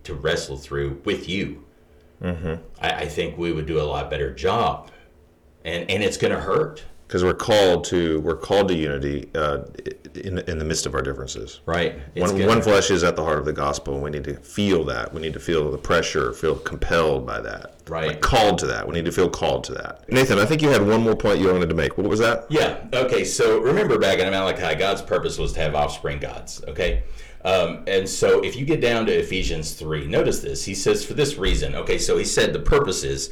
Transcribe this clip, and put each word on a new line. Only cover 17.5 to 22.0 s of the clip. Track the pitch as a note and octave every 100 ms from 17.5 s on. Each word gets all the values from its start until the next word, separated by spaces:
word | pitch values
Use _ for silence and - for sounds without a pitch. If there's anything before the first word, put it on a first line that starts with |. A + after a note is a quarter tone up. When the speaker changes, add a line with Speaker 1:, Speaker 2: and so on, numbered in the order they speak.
| - - - -
Speaker 1:
Right. | - E2
Speaker 2:
We're | -
called | - - - E2+
to | C#2+
that. | A1+ G1+
We | E2+
need | E2
to |
feel | F2+ F2+
called | - D#2 B1+ -
to |
that. | - - - -
Nathan, | B2+ C3 G2
I | A2
think | D#3
you | D3+
had | A#2+
one | G2+ A2+
more | A#2 G#2+
point | G#2+ F2+
you | F#2+
wanted | F2+ E2+
to | E2
make. | D2
What | -